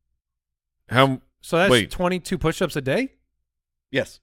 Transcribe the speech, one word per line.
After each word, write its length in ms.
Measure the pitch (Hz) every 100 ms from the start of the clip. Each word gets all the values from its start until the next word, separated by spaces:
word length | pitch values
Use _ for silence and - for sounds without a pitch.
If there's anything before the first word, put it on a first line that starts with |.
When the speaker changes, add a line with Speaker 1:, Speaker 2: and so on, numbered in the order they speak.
| _ _ _ _ _ _ _ _ -
Speaker 1:
How 140 | 117 135
m-, 160 | 131 _ _
Speaker 2:
So 160 | - 165
that's 140 | 185
Speaker 1:
wait. 200 | 123 95
Speaker 2:
twenty-two 460 | - 180 180 - 165
push-ups 380 | 156 165 175 151
a 60 |
day? 320 | 127 170 262 _ _ _ _ _ _ _ _
Speaker 3:
Yes. 280 | 135 - -